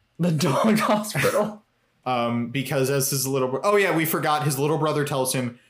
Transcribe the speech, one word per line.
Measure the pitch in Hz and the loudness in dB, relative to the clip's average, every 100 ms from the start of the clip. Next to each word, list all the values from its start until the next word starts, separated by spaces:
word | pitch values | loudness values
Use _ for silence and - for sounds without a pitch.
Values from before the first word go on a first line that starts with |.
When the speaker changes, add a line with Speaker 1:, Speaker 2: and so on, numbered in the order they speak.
| _ - | _ -2
Speaker 1:
The | 170 | 0
dog | 151 165 139 220 214 | 0 0 2 2 2
<laughs> | |
hospital? | - 214 - 143 - 196 214 - _ _ _ _ 127 | 2 0 -2 -2 0 0 -2 -4 _ _ _ _ -4
Speaker 2:
Um, | 123 117 120 117 | -2 0 -2 -2
because | 135 131 143 131 | -4 -2 0 2
as | 139 135 | 0 0
his | 139 135 | -2 -2
little | 135 127 | 0 0
bro-, | 135 | 0
oh | 202 208 | 2 2
yeah, | 190 160 | 4 2
we | 156 | 0
forgot. | 170 156 151 | 0 0 0
His | 147 135 | 0 0
little | 147 156 | 0 0
brother | 156 147 139 | 0 0 -2
tells | 139 131 | -2 -2
him, | 135 123 - _ | -2 -4 -8 _